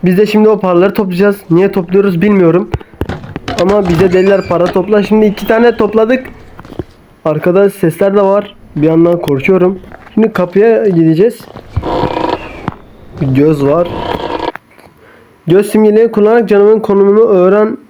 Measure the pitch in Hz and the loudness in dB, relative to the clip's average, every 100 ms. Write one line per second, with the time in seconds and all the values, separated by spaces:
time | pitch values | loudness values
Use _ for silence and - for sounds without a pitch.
0 | 175 185 208 214 214 208 185 175 190 - | 0 0 2 2 2 2 0 2 2 0
1 | 196 175 202 202 - 165 196 196 175 185 | -4 0 0 -2 -2 0 2 -2 -2 0
2 | 202 175 202 202 170 165 214 - - - | 0 0 0 2 2 2 -2 -8 -10 -12
3 | - - - - - - 180 208 190 165 | -10 -10 -12 -14 -10 -4 0 0 0 0
4 | 190 185 190 196 - 170 175 190 185 208 | 2 2 2 0 0 -2 0 -2 0 -2
5 | 202 214 214 202 208 226 240 233 214 220 | 0 2 0 -2 -2 2 2 2 -2 0
6 | 220 254 254 - - - - - - - | 0 -2 -4 -18 -20 -20 -20 -16 -16 -18
7 | _ _ 160 151 180 180 202 - 170 156 | _ _ -4 -2 0 2 0 0 -4 0
8 | 196 196 196 202 202 - - - 151 165 | 0 2 0 0 -4 -18 -14 -2 0 2
9 | 170 175 170 139 127 190 180 190 - - | 2 0 -2 -4 0 0 0 -2 -12 -20
10 | - - 220 220 180 190 226 220 220 170 | -8 -2 -2 -2 -2 2 2 2 0 2
11 | 160 160 220 233 - - - - - - | 2 2 0 -2 -20 -20 -10 -8 -6 -4
12 | - - - - - - - - - - | -4 -4 -6 -6 -10 -12 -14 -14 -20 -20
13 | - - 135 131 147 151 139 156 175 - | -20 -8 -2 2 2 2 0 0 -2 -6
14 | - - - - - - _ _ - _ | -8 -8 -8 -8 -8 -10 _ _ -20 _
15 | - - _ _ - 180 208 214 214 214 | -20 -20 _ _ 0 2 2 2 2 4
16 | 226 226 208 233 214 208 202 220 - 202 | 2 2 2 2 2 2 4 2 0 0
17 | 202 208 226 196 180 208 220 233 - | 2 2 2 2 2 2 0 -4 -14